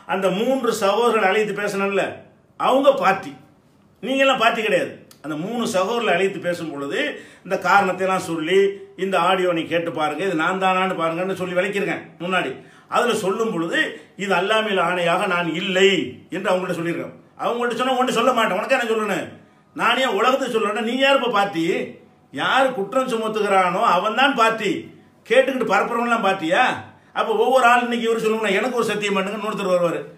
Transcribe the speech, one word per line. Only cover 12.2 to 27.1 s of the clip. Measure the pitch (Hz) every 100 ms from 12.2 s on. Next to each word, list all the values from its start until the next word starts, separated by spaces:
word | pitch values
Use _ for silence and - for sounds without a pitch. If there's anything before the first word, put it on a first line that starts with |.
| 175 185 139 131 - - -
அதுல | 202 240
சொல்லும் | 202 185 214 214
பொழுது, | 165 175 302 269 - - -
"இது | 196
அல்லாஹ் | 175 196 220 214
மேல் | 190
ஆணையாக | 170 180 170 180 202
நான் | 175 165
இல்லை" | 165 196 185 196 180 - - -
என்று | 180 202
அவங்கள்ட்ட | 185 180
சொல்லியிருக்கேன். | 165 165 147 - - - -
அவங்கள்ட்ட | 180 240 240
சொன்னா, | 233 254 247
"உன்கிட்ட | 254
சொல்ல | 220 254
மாட்டேன், | 233 214 190
உனக்கு | 214 262
என்ன | 226
சொல்லணும்? | 220 208 170 - - - _ _
நானே | 156 214 247 254
உலகத்தை | 196 247 269 254
சொல்றேன்னா | 220 208 226
நீ | 226 262
யார் | 277 269
இப்ப | 233
பார்ட்டி?" | 202 180 165 170 240 - - - _ _
யார் | 135 175 247 262
குற்றம் | 196 190 262 254
சுமத்துகிறானோ | 226 214 214 208 190 180 190
அவன் | 226 175 214
தான் | 233 277
பார்ட்டி. | 247 226 220 196 143 - - - _ -
கேட்டுக்கிட்டு | 247 269 254 -
பரப்புறவன்லாம் | 202 220 233 240 220
பார்ட்டியா? | 190 190 160 233 233 156 - - _